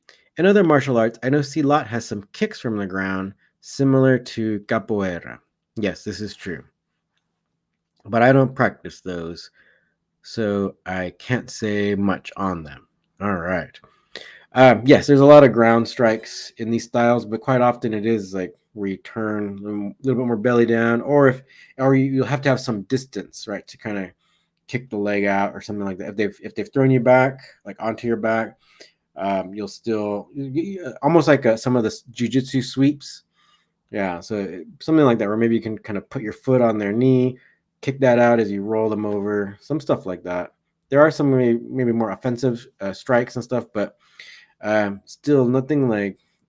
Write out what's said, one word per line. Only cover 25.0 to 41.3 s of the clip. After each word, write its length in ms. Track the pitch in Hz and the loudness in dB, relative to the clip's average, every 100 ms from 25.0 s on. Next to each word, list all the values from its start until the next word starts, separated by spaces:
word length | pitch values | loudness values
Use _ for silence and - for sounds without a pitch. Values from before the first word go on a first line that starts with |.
| 101 101 | -2 0
out 300 | 101 98 98 | 0 0 -2
or 60 | - | -6
something 240 | - 104 | -12 -8
like 140 | 98 92 | -8 -8
that. 100 | 98 | -12
If 80 | 101 | -4
they've, 240 | 104 - | -4 -4
if 120 | - | -14
they've 180 | - 101 | -12 -6
thrown 180 | 139 131 | 0 4
you 80 | 131 | 4
back, 400 | 120 127 131 135 - _ | 4 4 4 -2 -18 _
like, 120 | - 101 | -20 -10
onto 300 | 110 110 120 | -8 -6 -4
your 80 | 113 | -4
back, 420 | 113 113 107 - _ _ - _ _ | -2 -2 -4 -10 _ _ -20 _ _
um, 400 | - 98 98 90 | -8 -4 -4 -6
you'll 140 | 101 101 | -10 -12
still, 600 | - - 110 104 101 101 | -10 -6 -4 -4 -6 -8
y-, 440 | 143 139 131 180 190 | -12 -8 -6 -6 -8
y-, 100 | 156 113 | -12 -4
almost 260 | 139 165 156 | 2 2 4
like, 180 | 139 123 | 2 2
uh, 100 | 113 | -2
some 200 | 135 123 | 0 0
of 80 | |
the 60 | 107 | -2
s-, 140 | - - | -6 -16
jujitsu 540 | - 117 127 131 131 | -6 -2 -2 -2 -4
sweeps. 580 | 127 - 139 139 - - _ _ _ _ _ _ _ | -4 0 0 0 -10 -20 _ _ _ _ _ _ _
Yeah, 260 | 107 98 87 | -6 -4 -6
so 460 | - 107 98 90 - - | -8 -8 -8 -10 -16 -14
something 240 | - 160 | 0 4
like 140 | 143 113 | 4 2
that, 100 | 104 | 0
where 80 | 110 | 0
maybe 180 | 117 | 0
you 80 | 113 | 0
can 160 | 110 107 | -4 -10
kinda 220 | - 101 | -10 -12
put 220 | - 135 | -10 -10
your 100 | 107 | -10
foot 280 | - - 127 | -10 0 2
on 180 | 117 107 | 2 0
their 140 | 101 | -2
knee, 460 | 110 131 127 127 127 _ _ _ _ | 0 2 4 2 -4 _ _ _ _
kick 200 | - 135 | -8 0
that 180 | 131 120 | 2 4
out 220 | 120 117 | 4 2
as 100 | 104 | 0
you 120 | 101 | -4
roll 260 | 101 110 110 | -4 -2 -2
them 180 | 104 107 | -2 -4
over, 500 | 104 101 104 101 104 | -4 -2 -4 -4 -10
some 200 | _ 151 | _ -8
stuff 260 | 139 - 95 | -2 -4 -2
like 160 | 90 | -10
that. 280 | 90 90 87 _ _ _ _ | -8 -8 -8 _ _ _ _
There 120 | 139 | 4
are 100 | 156 | 4
some 260 | 147 143 | 4 0